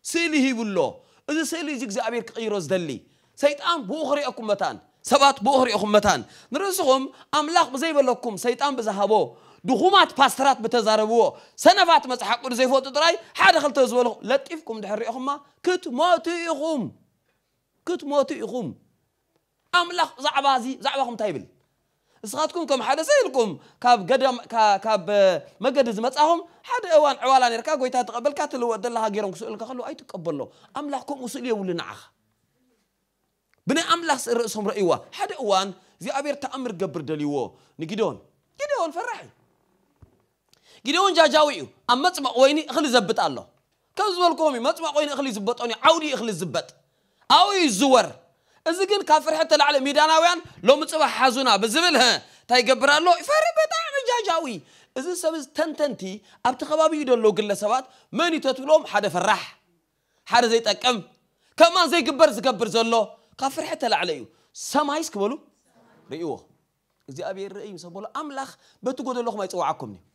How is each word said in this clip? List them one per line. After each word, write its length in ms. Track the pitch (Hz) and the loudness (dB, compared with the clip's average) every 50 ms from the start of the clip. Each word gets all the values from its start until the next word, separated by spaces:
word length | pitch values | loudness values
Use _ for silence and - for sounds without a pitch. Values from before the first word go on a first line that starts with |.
| _ | _
ስእሊ 300 | - - 339 339 330 311 285 | -4 -4 -2 -2 0 2 2
ሂብሎ። 380 | 254 269 254 220 220 208 190 180 143 113 - - _ _ _ _ _ - | 2 2 0 -2 -4 -2 0 0 0 -2 -4 -10 _ _ _ _ _ -6
እዚ 100 | 302 320 320 | -4 -4 -4
ስእሊ 220 | - 330 330 349 311 | -4 -6 -8 -6 -8
እዚ 120 | 294 233 | -6 -8
እግዚኣብሔር 400 | 262 214 196 247 226 226 240 233 226 | -8 -6 -6 -6 -6 -4 -4 -6 -8
ክቕይሮ 300 | - - - 226 214 208 202 | -8 -12 -8 -6 -4 -4 -4
ዝደሊ። 320 | 165 139 190 185 175 147 127 95 _ _ _ _ _ _ _ - | -4 -4 -4 -4 -4 -6 -10 -12 _ _ _ _ _ _ _ 0
ሰይጣን 400 | - 294 285 285 - 349 339 320 | 0 0 0 0 -4 -4 -4 -4
ብኡ 180 | 233 180 262 320 311 | -4 -8 -8 -6 -4
ክርእየኩም 420 | 262 285 294 285 254 - - 226 | -2 -2 -2 -4 -6 -8 -8 -4
መታን 300 | 214 202 196 180 147 117 95 _ _ _ _ _ | -4 -2 -2 -2 -4 -4 -8 _ _ _ _ _
ሰባት 320 | - 240 277 277 277 269 - | 2 4 6 6 6 6 4
ብኡ 160 | 202 254 285 | 0 2 4
ክሪእኹም 340 | 269 254 240 202 202 202 208 | 4 4 4 2 0 0 4
መታን። 280 | 208 208 208 208 170 131 104 - - - - _ | 4 4 6 6 2 0 -2 -10 -18 -20 -16 _
ንርእስኹም 540 | 240 302 392 392 359 - 339 262 262 269 262 277 - - - _ | -6 -4 -4 -4 -2 0 2 4 4 2 2 -6 -12 -20 -10 _
ኣምላኽ 380 | - 302 294 302 339 349 320 262 | 0 0 0 2 2 2 2 2
ብዘይበለኩም፣ 640 | 254 262 311 330 311 285 269 254 240 247 - 240 208 | 0 -4 -2 2 2 2 4 2 0 -2 -4 -8 -8
ሰይጣን 360 | 175 - 247 254 247 277 285 269 | -4 -4 -4 -2 0 -2 -2 -2
ብዝሃቦ፣ 380 | 247 220 214 196 196 202 202 214 208 151 120 - _ _ - _ _ - | -2 -4 -4 0 0 2 2 4 2 2 0 -6 _ _ -20 _ _ -2
ድኹማት 460 | 175 262 196 285 370 403 381 339 - | -2 0 4 4 6 6 6 4 4
ፓስተራት 460 | - - 277 254 - - 269 277 254 254 | 4 2 2 2 4 2 2 2 2 2
ብተዛረብዎ፣ 600 | 214 214 - 240 214 214 220 214 214 214 233 233 214 147 - - - _ _ - | -2 -2 0 0 2 4 2 2 2 2 4 4 2 2 0 -6 -20 _ _ 4
ሰነፋት 460 | - 311 370 403 359 339 330 294 - | 6 6 6 8 6 6 6 4 4
መፅሓፍ 320 | 254 254 240 208 196 233 240 | 0 -8 -6 -2 -4 -4 -2
ቅዱስ 180 | - 262 240 | -2 -6 0
ዘይፈልጡ 300 | 226 262 247 277 269 262 269 | 0 2 2 2 0 0 0
ጥራይ 260 | 254 285 320 339 339 - - - | -2 2 2 2 2 0 -6 -12
ሓደ 220 | _ - - 392 359 311 | _ 4 4 6 6 6
ክልተ 200 | 277 294 - 285 | 2 0 2 2
ዝበልኹ 320 | 254 220 226 247 247 233 220 - | 2 2 2 0 0 0 -2 -6
ለጢፍኩም 580 | - 202 262 277 277 - 339 311 - - 226 220 | -4 -2 -2 -2 -2 -6 -14 -12 -10 -12 -12 -10
ድሕር 200 | 202 190 208 208 | -6 -6 -6 -6
ሪእኹምማ 320 | 226 214 226 254 254 277 285 294 _ _ _ _ | -6 -8 -8 -6 -6 -6 -6 -8 _ _ _ _
ክትሞቱ 640 | - 339 370 359 - 320 240 247 320 359 349 330 330 339 349 339 | -2 -2 -2 -2 -4 -6 -2 0 2 2 2 2 0 -6 -6 -4
ኢኹም። 420 | 339 339 320 269 294 330 320 277 190 120 - _ _ _ _ _ _ _ _ _ _ _ _ _ _ _ _ _ _ | -4 -4 -4 -4 -4 -4 -4 -4 -6 -8 -10 _ _ _ _ _ _ _ _ _ _ _ _ _ _ _ _ _ _
ክትሞቱ 440 | - 359 - 294 277 285 285 269 285 302 | -8 -8 -8 -6 -2 0 0 0 0 -4
ኢኹም። 340 | 233 226 196 214 254 208 131 - _ _ _ _ _ _ _ _ _ _ _ _ _ _ _ _ _ _ _ | -8 -8 -8 -6 -8 -8 -8 -12 _ _ _ _ _ _ _ _ _ _ _ _ _ _ _ _ _ _ _
ኣምላኽ 380 | - 359 349 349 349 359 320 - | -2 -2 -2 0 -2 -4 -4 -4
ብዛዕባ 340 | - - 262 294 285 277 277 277 269 | -4 -6 -6 -2 -2 0 2 2 0
እዚ፣ 120 | 254 220 262 262 | 0 -2 -6 -10
ብዛዕባኹም 380 | - 196 269 262 277 262 240 233 | -6 -6 -6 -2 -2 -4 -4 -4
እንታይ 160 | 214 214 202 | -6 -6 -4
ይብል? 140 | 156 123 85 - _ _ _ _ _ _ _ _ _ _ _ _ _ _ - | -4 -6 -10 -14 _ _ _ _ _ _ _ _ _ _ _ _ _ _ -14
ንስኻትኩም 400 | 208 269 277 311 302 - 349 330 | -10 -4 -4 -4 -4 -4 -6 -2
ከም 160 | 262 277 254 | -2 -2 -2
ሓደ 200 | 226 233 262 302 | 0 0 0 0
ሰብ 160 | 320 - 587 554 | 2 2 4 4
ኢልኩም 320 | 466 330 262 269 226 202 160 - - _ _ | 4 2 0 0 -2 -2 -4 -10 -16 _ _
ካብ 220 | _ - 247 247 214 190 | _ 4 4 4 4 4
ገዳም፣ 300 | 165 254 262 262 262 247 240 | 0 0 2 2 0 -2 -4
ካ-፣ 340 | - - 226 226 214 208 202 196 | -10 -6 0 2 4 4 2 2
ካብ 260 | 196 226 220 196 165 190 208 202 196 190 180 147 - - _ | 0 0 -2 0 0 0 2 4 4 4 4 0 -6 -12 _
መገዲ 320 | _ 202 269 247 285 254 233 | _ -4 0 2 2 0 0
ዝመፃኹም 500 | 226 196 226 269 262 294 302 320 339 339 359 - _ _ | 0 -2 -4 -4 2 2 2 2 2 0 -2 -12 _ _
ሓደ 220 | _ - 480 494 440 359 | _ -6 -6 -6 -2 4
እዋን 260 | 320 294 302 285 262 262 | 4 4 4 4 0 0
ዕዋላ 260 | 226 254 269 262 254 240 | 2 4 4 4 4 2
ነርካ፣ 200 | 233 226 233 302 311 | 0 -2 -4 -4 -4
ጎይታ 220 | 269 254 254 262 254 | -2 -2 -2 -2 -2
ተቐበልካ፣ 400 | 240 220 214 240 233 294 - - 302 | -4 -2 -6 -4 -4 -4 -2 -2 -6
ትልወጥ 340 | 294 - 254 240 233 226 208 | -6 -4 -4 -4 -4 -4 -4
ዘለኻ 240 | 196 240 233 226 220 214 | -4 -6 -4 -2 -2 -2
ገይሮም 240 | 196 214 208 196 | -2 -4 -6 -6
ክስእልካ 300 | 175 156 226 - 220 208 226 | -8 -10 -12 -12 -12 -12 -12
ከለዉ 200 | 226 262 247 - | -12 -12 -12 -12
ኣይትቀበሎ። 560 | - 311 - - - - 190 156 165 156 139 120 - _ _ _ _ _ | -12 -14 -16 -18 -16 -14 -8 -8 -8 -6 -6 -10 -12 _ _ _ _ _
ኣምላኽ 280 | 262 294 285 277 254 - | -12 -10 -8 -10 -10 -8
ከምኡ 220 | - 285 269 254 240 | -10 -12 -10 -10 -12
ስእሉ 160 | - 269 240 | -10 -8 -4
የብሉ 220 | 254 226 208 196 180 | -4 -4 -4 -4 -6
ንዓኻ። 300 | 170 170 113 90 104 - - _ _ _ _ _ _ _ _ _ _ _ _ _ _ _ _ _ _ _ _ _ _ _ _ _ _ _ _ _ _ _ _ | -6 -6 -8 -10 -14 -18 -20 _ _ _ _ _ _ _ _ _ _ _ _ _ _ _ _ _ _ _ _ _ _ _ _ _ _ _ _ _ _ _ _
ብናይ 180 | - 277 330 330 | -2 -2 -2 2
ኣምላኽ 360 | - 339 339 339 320 277 254 - - 240 | 0 -2 0 2 -2 -2 -2 -2 -4 -2
ርእሶም 300 | 226 240 208 190 214 202 | -2 -2 -4 -6 -6 -6
ረእይዋ። 240 | 208 190 208 196 170 143 113 - - | -4 -2 0 0 0 0 0 -4 -16
ሓደ 220 | - - 403 403 381 | -8 -8 -8 -8 -6
እዋን 340 | 302 262 208 196 185 196 196 180 _ _ _ _ | -8 -2 0 0 0 0 -2 -10 _ _ _ _
እግዚኣብሔር 420 | _ 165 247 269 269 285 294 285 | _ -12 -6 -6 -6 -4 -4 -6
ተኣምር 360 | 285 - 247 262 269 254 240 | -6 -8 -10 -10 -8 -8 -8
ክገብር 300 | 202 165 196 175 131 165 | -6 -6 -8 -6 -6 -10
ደልይዎ 340 | 147 139 156 151 147 147 143 139 117 90 _ _ _ _ _ - | -8 -8 -6 -4 -4 -4 -2 -4 -4 -6 _ _ _ _ _ -14
ንጊድዮን። 380 | 160 156 175 208 214 170 117 - _ _ _ _ _ _ _ - | -10 -8 -4 -4 -4 -4 -4 -8 _ _ _ _ _ _ _ -10
ጊድዮን 320 | 554 587 587 494 339 320 | -6 -4 -2 -4 -4 -4
ፈራሒ። 300 | 269 349 440 494 453 - - - _ _ _ _ _ _ _ _ _ _ _ _ _ _ - _ _ _ _ _ _ _ _ _ _ _ _ _ - - _ | -6 -8 -8 -8 -10 -12 -14 -20 _ _ _ _ _ _ _ _ _ _ _ _ _ _ -20 _ _ _ _ _ _ _ _ _ _ _ _ _ -20 -12 _
ጊድዮን 280 | 240 302 349 392 392 339 | -2 0 2 2 2 6
ጃጃዊ 340 | 330 320 302 247 302 302 294 | 4 4 6 6 4 2 2
እዩ። 120 | 254 170 135 - _ _ _ | 0 -6 -10 -14 _ _ _
ኣብ 140 | - 240 254 | -2 0 2
መፅመቕ 360 | 302 359 359 311 277 247 - | 0 -2 -2 -2 -6 -4 2
ወይኒ 220 | 240 262 277 294 311 | 4 4 4 4 0
እኽሊ 240 | 294 302 247 311 302 262 | -4 -2 -2 -2 0 2
ዘብጥ 300 | 233 247 196 170 220 - | 2 2 2 2 -2 -2
ኣሎ። 180 | 185 156 135 107 - _ _ _ _ _ _ _ _ _ _ | -2 -2 -4 -8 -14 _ _ _ _ _ _ _ _ _ _
ከም 120 | - 427 415 | -4 -2 -2
ዝበልክዎም 420 | 359 349 359 339 320 - 320 302 | 0 2 2 2 2 2 0 0
እዩ። 100 | 269 233 | 0 0
መፅመቕ 300 | 233 285 330 330 330 311 285 | -2 -2 -2 -2 -6 -2 -2
ወይኒ 140 | 302 302 285 | -2 -2 -2
እኽሊ 180 | 277 262 285 269 | -4 -4 -6 -6
ዝበጦን 360 | 208 214 196 202 240 - 240 233 | -6 -6 -6 -6 -6 -4 -6 -6
እዩ። 100 | 220 - | -6 2
ዓውዲ 240 | 247 311 330 339 311 302 | 4 4 4 4 0 -4
እኽሊ 200 | 269 190 220 226 | -4 -4 -4 -6
ዝበጥ። 360 | 202 151 185 160 - 165 - - _ _ _ _ _ _ _ _ _ _ _ _ | -6 -6 -8 -6 -6 -8 -8 -8 _ _ _ _ _ _ _ _ _ _ _ _
ኣብኡ 180 | 269 320 370 403 | 4 4 4 4
እዩ 140 | 403 381 349 | 2 2 0
ዝዝወር። 420 | 277 202 180 277 269 262 233 190 147 - - _ _ _ _ _ _ _ _ _ | 0 2 2 4 6 6 4 4 2 -6 -18 _ _ _ _ _ _ _ _ _
እዚ 120 | 320 339 359 | -4 -2 -2
ግን 180 | 392 381 415 392 | 0 0 0 -4
ካብ 180 | 294 - 302 311 | 2 2 2 2
ፍርሒ 180 | - 311 311 311 320 | 4 0 0 0 2
ተላዕለ 320 | - 302 294 285 294 294 277 | 2 4 4 4 4 4 2
ሚዳናውያን 600 | 262 285 277 294 302 311 320 320 330 349 349 330 - - - - | 0 2 2 4 4 6 4 4 4 4 2 0 -6 -16 -20 -2
ሎሚ 200 | - 214 277 294 320 | 4 4 4 4 2
ፅባሕ 260 | - 330 311 294 240 | -4 0 0 0 0
ሓዙና 360 | 226 220 247 269 220 262 269 247 208 | 2 2 0 2 2 2 2 2 2
ብዝብል፣ 420 | 196 208 220 208 320 339 359 320 | 2 0 0 0 2 2 2 4
ሀ፣ 80 | 233 254 240 196 139 - _ _ | 4 4 4 2 0 -4 _ _
እንታይ 220 | _ _ - 240 254 | _ _ 0 2 2
ይገብር 320 | 240 233 262 226 254 277 | 4 2 2 2 4 2
ኣሎ? 160 | 294 302 330 359 339 | 4 4 4 4 2
ይፈሪ፣ 300 | 349 - 523 587 622 640 698 | 2 2 0 0 2 2 2
በጣም 320 | 659 622 640 622 659 659 659 622 571 554 523 | 2 0 0 0 -2 -4 -4 -4 -6 -4 -2
ጃጃዊ። 420 | 453 480 494 415 403 330 330 330 269 214 165 - _ _ _ _ _ _ | -2 -2 -2 -2 -2 -2 -2 -4 -6 -10 -12 -14 _ _ _ _ _ _
እዚ 100 | 254 262 349 359 | -10 -8 -6 -8
ሰብ 180 | 339 - 311 330 | -4 -4 -4 -4
እዚ 100 | 320 269 - | -4 -10 -8
ተንተንቲ 540 | _ - 320 320 294 - 302 285 220 - 190 190 190 214 _ _ - _ - | _ -4 -4 -4 -2 -4 -4 -4 -4 -8 -10 -12 -12 -14 _ _ -20 _ -4
ኣብቲ 160 | 240 262 - | -4 -4 -4
ከባቢኡ 380 | 294 277 302 311 311 311 320 302 294 | -6 -4 0 2 2 2 2 -2 0
ደለዉ 260 | 254 247 233 220 214 | 0 0 4 4 2
ግለሰባት 520 | 196 185 208 208 202 - 208 208 233 262 277 - _ _ _ _ | 2 2 -2 -2 -4 -4 -2 -2 -2 -2 -4 -8 _ _ _ _
መን 180 | - 233 330 349 | -2 -2 0 0
እዩ 100 | 330 285 | 0 0
ተትብሎም? 420 | - 262 262 262 262 285 311 311 285 | -2 -2 -4 -4 2 4 4 4 4
ሓደ 200 | - - 208 202 | 2 -2 -2 -2
ፈራሕ፣ 360 | 190 139 175 175 208 208 180 - - - _ _ _ _ _ _ _ _ _ _ _ _ _ _ | 0 -2 0 0 0 0 0 -2 -14 -18 _ _ _ _ _ _ _ _ _ _ _ _ _ _
ሓደ 180 | - 208 240 247 226 | 2 2 4 4 4
ዘይጠቅም፣ 480 | 233 233 226 214 202 202 - 247 247 208 156 _ _ _ _ _ _ _ _ _ _ - | 2 2 2 0 -4 0 0 -2 -2 -2 -6 _ _ _ _ _ _ _ _ _ _ 6
ከማን 280 | 320 339 339 370 349 294 | 6 6 6 2 2 4
ዘይግበር 420 | 311 339 254 277 285 254 320 294 | 2 0 0 0 4 4 4 4
ዝገብር 380 | 226 233 185 262 233 180 226 220 | 4 0 -2 -2 -2 -2 -4 -2
ዘሎ 260 | - 226 226 226 226 226 208 - - _ _ _ _ - | 0 0 0 2 2 0 0 -2 -8 _ _ _ _ -8
ካብ 120 | 262 269 | -6 -6
ፍርሒ 180 | 269 311 311 311 330 | -6 -6 -8 -8 -8
ተላዕለ 360 | 311 269 233 214 151 180 180 | -6 -2 -2 -2 -2 -2 -4
እዩ። 120 | 156 135 107 - _ _ _ _ _ | -6 -8 -10 -18 _ _ _ _ _
ሰማይስ 520 | - - - - 277 302 285 285 320 320 - | -16 -14 -2 -2 -2 0 0 -2 -4 -6 -6
ክበሉ 220 | - 202 196 214 269 311 _ _ _ _ _ _ _ _ _ _ _ _ _ | -4 -4 -4 -4 -4 -8 _ _ _ _ _ _ _ _ _ _ _ _ _
ርእይዎ። 260 | - 135 160 170 156 120 98 _ _ _ _ _ _ _ _ _ _ _ _ _ - | -14 -12 -10 -8 -8 -10 -10 _ _ _ _ _ _ _ _ _ _ _ _ _ -18
እግዚኣብሔር 420 | 135 147 165 135 190 190 196 196 | -14 -10 -10 -10 -8 -10 -12 -14
ርኢ 160 | 190 202 - 214 | -14 -16 -16 -16
ምስ 140 | 190 160 165 | -16 -18 -18
በሎ፣ 200 | 175 170 196 208 - | -18 -16 -16 -16 -12
ኣምላኽ 380 | _ 277 311 294 277 269 269 262 - _ _ _ _ _ | _ -10 -10 -10 -10 -12 -12 -12 -16 _ _ _ _ _
በቲ 160 | - 254 269 254 | -8 -6 -6 -6
ጎደሎኹም 380 | 262 262 254 240 233 233 202 208 | -6 -6 -6 -4 -4 -4 -4 -6
ኣይፅዋዓኩምን 560 | 196 185 - 175 156 139 156 - 135 110 98 | -8 -6 -4 -4 -4 -4 -4 -6 -10 -14 -16
እዩ። 60 | 87 _ _ | -18 _ _